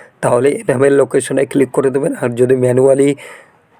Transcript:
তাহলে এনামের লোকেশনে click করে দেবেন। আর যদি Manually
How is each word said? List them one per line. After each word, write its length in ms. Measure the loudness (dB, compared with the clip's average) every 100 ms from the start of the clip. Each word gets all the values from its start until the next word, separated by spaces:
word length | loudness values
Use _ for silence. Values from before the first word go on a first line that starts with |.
| -20 _
তাহলে 300 | -2 0 0
এনামের 420 | -2 -4 0 2
লোকেশনে 540 | 2 2 -2 -2 -4 -2
click 240 | -2 -2
করে 200 | 0 -2
দেবেন। 240 | -2 -4
আর 140 | -4 -6
যদি 280 | 0 0 2
Manually 580 | 2 2 2 2 2 -2 -10 -20 -20 _ _ _